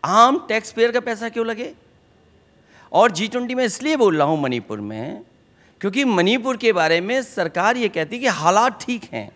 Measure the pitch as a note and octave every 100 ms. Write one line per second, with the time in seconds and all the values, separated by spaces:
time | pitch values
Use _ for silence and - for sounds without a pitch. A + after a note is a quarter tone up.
0 | C#3 G3+ A#3+ C#4 - A3 G#3+ - A#3 A#3+
1 | A#3+ A3 A#3 A#3 A3+ A3 A#3+ - _ _
2 | _ _ _ _ _ _ _ - - D#3+
3 | A#3 E3+ G#3+ B3 A#3+ B3+ B3 - C#4 D4+
4 | G#3+ D#3 C#3+ D#3+ C3+ B2 - G#2+ G#2 A2
5 | C3 D4+ F4+ _ _ _ _ - G3 G#3
6 | C4+ F#3+ F3+ B3 A#3+ A#3+ A#3 F#3+ D#3+ E3
7 | F#3+ B3+ B3+ - E3 E3+ G3 B3 A3 F3
8 | D#3 A#3+ B3+ E3 D#3+ G3 B3 G#3 - A#3+
9 | - A#2+ G2+